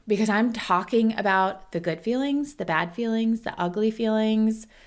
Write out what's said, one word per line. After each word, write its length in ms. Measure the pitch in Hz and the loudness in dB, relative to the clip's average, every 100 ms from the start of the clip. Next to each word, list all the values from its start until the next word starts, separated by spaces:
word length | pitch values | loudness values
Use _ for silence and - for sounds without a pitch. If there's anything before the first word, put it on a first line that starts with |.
| - | -2
Because 200 | 202 220 | 0 2
I'm 240 | 208 240 | 2 2
talking 640 | 226 - 180 185 233 226 220 | -2 0 0 2 2 2 2
about 540 | 196 190 190 202 - | 2 2 2 -2 -8
the 80 | 170 | -6
good 220 | 170 160 | -4 -4
feelings, 560 | - 247 277 285 285 - | -2 -2 0 -2 -4 -6
the 80 | |
bad 320 | 180 160 170 170 | -2 -2 -2 -4
feelings, 460 | 233 226 226 226 | -2 0 0 0
the 120 | 226 - | -4 -4
ugly 320 | 175 180 220 | -4 0 0
feelings, 760 | 220 226 220 220 220 220 220 - - | 0 0 2 2 2 2 0 -8 -18